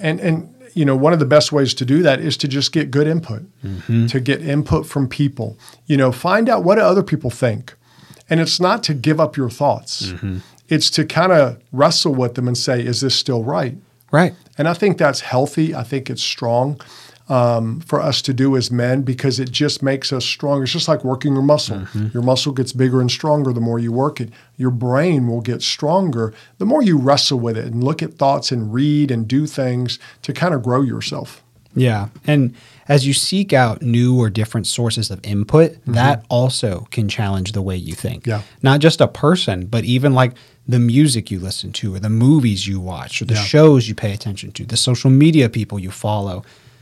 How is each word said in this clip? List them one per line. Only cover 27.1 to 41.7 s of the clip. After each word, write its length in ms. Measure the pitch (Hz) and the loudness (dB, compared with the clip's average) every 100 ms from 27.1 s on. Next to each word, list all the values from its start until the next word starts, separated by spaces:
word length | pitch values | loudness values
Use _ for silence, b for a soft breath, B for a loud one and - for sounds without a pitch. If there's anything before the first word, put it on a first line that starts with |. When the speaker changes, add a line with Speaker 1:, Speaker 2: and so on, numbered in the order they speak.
| 139 - 131 | 2 2 -2
Speaker 1:
with 180 | 117 110 | -2 -4
it 80 | 120 | -4
and 180 | 117 | -2
look 180 | 127 160 | -2 -2
at 120 | 160 - | -6 -2
thoughts 320 | 139 139 - | 0 0 -2
and 220 | 127 107 | -4 -2
read 380 | 117 147 147 143 | -2 2 2 2
and 180 | 120 110 | -2 0
do 180 | 135 151 | -2 -2
things 520 | - 127 123 123 - B B | -4 -2 -2 -4 -6 B B
to 100 | - | -10
kinda 260 | 123 175 147 | -4 -2 0
grow 220 | 123 123 | 0 0
yourself. 600 | 135 113 113 143 123 - _ _ _ | 0 -2 -6 -8 -10 -18 _ _ _
Speaker 2:
Yeah. 340 | - 127 107 104 - - | 0 0 0 -4 -8 0
And 260 | 147 123 B B B - | 2 2 B B B 0
as 200 | 143 135 | 2 2
you 80 | |
seek 400 | 131 - 190 196 | -2 -2 -2 2
out 260 | 135 123 110 | 2 2 0
new 380 | 127 117 123 127 | 0 2 4 2
or 100 | 110 | 2
different 380 | 101 107 117 92 | 0 -2 -4 -4
sources 440 | - 117 113 110 | -4 -4 -2 -6
of 100 | 95 | -8
input, 500 | - 101 107 156 165 | -4 -4 2 4 4
Speaker 1:
Mm-hmm. 200 | - - | 0 -2
Speaker 2:
that 280 | 117 127 135 - | 2 2 0 -2
also 580 | 120 127 - 113 90 - | 0 0 -2 -4 -4 -6
can 180 | - 104 | -4 -4
challenge 440 | - 104 95 92 | -2 -2 -2 -2
the 100 | 107 | -4
way 140 | 95 92 | -4 -6
you 180 | 85 | -8
think. 320 | - - 120 - | -8 -8 -6 -6
Speaker 1:
Yeah. 160 | 107 b b | -6 b b
Speaker 2:
Not 180 | 135 143 | 2 4
just 200 | 156 160 | 4 4
a 80 | 127 | 0
person, 580 | - 147 180 - 92 92 | 2 0 2 0 -4 -4
but 140 | 117 | -4
even, 280 | 113 127 143 | 0 2 4
like, 200 | 131 127 127 b b - | 4 2 -2 b b -2
the 100 | 123 | 2
music 520 | 120 123 151 120 - | 4 4 4 2 -4
you 100 | 95 | -8
listen 320 | 92 - 95 | -6 -8 -10